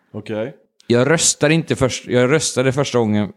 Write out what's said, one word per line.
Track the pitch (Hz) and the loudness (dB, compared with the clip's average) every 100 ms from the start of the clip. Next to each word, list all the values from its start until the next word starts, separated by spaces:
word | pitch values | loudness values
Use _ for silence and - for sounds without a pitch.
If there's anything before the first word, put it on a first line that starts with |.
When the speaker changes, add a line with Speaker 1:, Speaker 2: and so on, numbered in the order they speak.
| _ | _
Speaker 1:
Okej. | 107 104 107 113 - _ _ - | -16 -8 -6 -6 -10 _ _ 0
Speaker 2:
Jag | 120 127 | 2 2
röstar | 160 - - 147 | 2 0 0 2
inte | 160 147 120 | 0 0 -2
först, | 127 - - | -2 -2 -2
jag | 123 123 | 0 2
röstade | 151 - - 131 | 0 0 -2 -2
första | 127 135 123 | 0 -2 0
gången | 110 104 101 | 0 0 -2